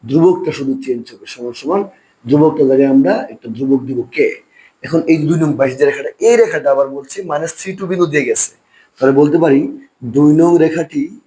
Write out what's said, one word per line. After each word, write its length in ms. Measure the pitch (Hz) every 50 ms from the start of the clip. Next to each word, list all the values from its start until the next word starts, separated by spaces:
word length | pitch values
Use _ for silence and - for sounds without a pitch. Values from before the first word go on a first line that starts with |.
| - 113
ধ্রুবকটা 420 | 135 156 165 185 175 180 - 160 143 139
শুধু 160 | 139 135 131 131 -
চেঞ্জ 180 | 131 123 120 117 -
হবে, 140 | 113 98 - - -
সমান 200 | - 120 120 120 -
সমান 200 | - 139 175 202 202 196 - _ _ _ _ _ _ 120
ধ্রুবকটা 340 | 135 147 151 156 - - 147 131
জায়গায় 220 | 131 131 139 139 135
আমরা 180 | 135 135 180 208 - - - -
একটা 140 | - _ 120 110
ধ্রুবক 260 | 113 135 135 135 131 117 127
দিব 100 | 135 120 120 - -
কে। 120 | - 139 - - - _ _ _ _ _ _ _ _ -
এখন 140 | - 160 165 - -
এই 60 | 160 160 151 147
দুই 100 | 165 160
নং 80 | 165 151 139 117
বাইশ 140 | 135 135 127 131
যে 40 | 147 139
রেখাটা, 220 | 143 - 139 - - _ - 226
এই 60 | 240 233
রেখাটা 260 | 226 - - 156 139 143 139
আবার 140 | 135 139 135 135
বলছে 220 | 139 135 - - 196 190 170
মাইনাস 220 | 151 147 160 165 - -
থ্রি 100 | - 190 185 190
টু 40 | 196 175
বিন্দু 160 | 185 180 175 165 143
দিয়ে 120 | 147 135 120
গেছে, 220 | 113 - - - _ _ _ _ _ _ _ _ _
তাহলে 180 | _ 131 135 135 139
বলতে 160 | 147 147 151 170 165
পারি 160 | 160 139 139 151 - - - - _ _ _ - 120 113
দুই 140 | 135 147 147 151 156
নং 120 | 165 170 170 170 160
রেখাটি 400 | 160 160 165 165 151 - 147 139 165 208 - _